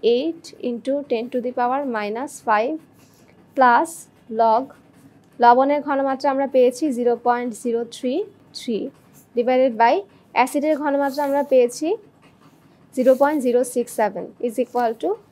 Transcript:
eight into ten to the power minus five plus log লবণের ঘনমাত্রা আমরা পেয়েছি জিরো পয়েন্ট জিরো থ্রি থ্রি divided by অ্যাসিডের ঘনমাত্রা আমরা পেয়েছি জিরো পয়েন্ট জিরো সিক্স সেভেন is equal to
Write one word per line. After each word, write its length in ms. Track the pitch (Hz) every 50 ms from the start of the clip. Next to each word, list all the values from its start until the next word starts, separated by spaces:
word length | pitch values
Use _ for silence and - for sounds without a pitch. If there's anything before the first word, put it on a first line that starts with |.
| - 214 240
eight 260 | 240 277 330 320 330 - - - - - 247
into 240 | 240 233 - 262 269 285 277 285
ten 140 | 247 220 233 240 -
to 60 | 254 226
the 80 | 254 247 -
power 220 | 240 240 254 277 294 269 233
minus 360 | 214 208 208 214 226 269 302 - - - 240
five 260 | 220 208 226 262 320 311 - _ _ _ _ _ _ _ _ _ _ _ _ _ _
plus 340 | - 254 247 233 233 330 320 - - - _ _ _ _ _ 220 220 226
log 220 | 226 220 233 269 269 - - _ _ _ _ _ - _ _ _ _ _ _ 240
লবণের 360 | 233 240 254 262 277 285 294 269 285
ঘনমাত্রা 400 | 285 269 277 269 269 262 - 294 269
আমরা 120 | 269 277 269 277
পেয়েছি 280 | 262 247 247 254 - 320 311 254
জিরো 180 | 233 247 240 240 226 240
পয়েন্ট 240 | 247 240 240 247 247 220 - -
জিরো 180 | 247 226 233 233 233 -
থ্রি 180 | - - 254 254 330 427 427 - _ _ _ _ -
থ্রি 200 | - - 226 196 - 269 - _ _ _ _ - _ _ _ 240
divided 340 | 240 233 254 254 262 269 226 214 226
by 120 | 233 285 381 403 _ _ _ _ _ _
অ্যাসিডের 380 | - 247 262 - 294 269 311 311 277 294
ঘনমাত্রা 380 | 302 277 277 285 277 262 285 294 277
আমরা 140 | 277 285 285 285 269
পেয়েছি 340 | 262 247 240 240 - 311 320 415 453 - - _ _ _ _ _ _ _ - _ _ _ _ _ _ _ _ _
জিরো 160 | - 254 254 262 247
পয়েন্ট 200 | 277 277 311 302 247
জিরো 140 | 254 233 247 254 254 -
সিক্স 180 | 247 240 240 - -
সেভেন 240 | 220 208 196 190 180 - - _ -
is 80 | 247 214 262 247
equal 280 | - - 240 247 226 226 226 -
to 80 | 330 415 453 - _